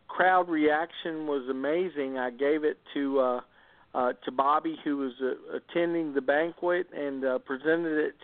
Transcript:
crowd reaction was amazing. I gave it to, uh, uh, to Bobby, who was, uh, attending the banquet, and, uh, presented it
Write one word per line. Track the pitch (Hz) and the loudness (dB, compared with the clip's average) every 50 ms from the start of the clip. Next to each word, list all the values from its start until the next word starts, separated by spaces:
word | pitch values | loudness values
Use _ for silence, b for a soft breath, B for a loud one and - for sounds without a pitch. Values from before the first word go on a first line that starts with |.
| _ - | _ -14
crowd | - - 175 185 185 185 180 175 | 0 2 4 6 6 4 4 2
reaction | 165 156 151 151 147 151 170 - - - - 175 160 156 156 | 2 4 4 4 4 4 0 -4 -8 -10 -8 -8 -6 -6 -4
was | 151 143 139 123 127 | -2 -2 -2 -2 -4
amazing. | 135 131 135 143 156 175 185 185 147 143 139 135 135 131 | -4 -2 -2 0 0 0 -2 -2 -2 -4 -4 -4 -2 -4
I | 127 127 | -4 -4
gave | 120 120 139 143 151 156 151 | -2 0 0 2 2 2 2
it | 151 - - _ - - | -2 -2 -2 _ -8 -4
to, | 143 139 139 135 135 | -2 -2 0 2 2
uh, | 131 127 123 123 123 b b b b b b b b b - | 2 2 2 -2 -4 b b b b b b b b b -2
uh, | - 127 123 123 - - | 0 0 0 0 -2 -8
to | - 131 | -6 -2
Bobby, | 127 135 143 147 156 160 165 160 135 - | 2 2 4 4 2 2 -2 -6 -4 -4
who | 156 143 139 | -4 -2 -2
was, | 139 131 120 - 135 | -2 -4 -4 -2 -2
uh, | 127 123 - - - 165 | -2 -2 -4 -8 -8 -8
attending | 139 - - - 170 170 170 170 170 165 151 139 | -8 -8 -4 -2 0 0 2 0 -2 -2 0 -2
the | 139 | -2
banquet, | 131 131 143 147 165 170 160 - - 175 180 175 180 - - | 0 2 2 2 2 0 -4 -4 -2 0 0 0 -2 -4 -6
and, | 160 143 143 139 135 131 | -6 -6 -6 -4 -2 -2
uh, | 131 127 127 | -2 -2 -2
presented | - - 135 127 135 156 160 170 170 165 156 151 | -2 -4 -8 -2 2 2 2 2 2 0 0 0
it | 151 - - - | 0 0 -2 -6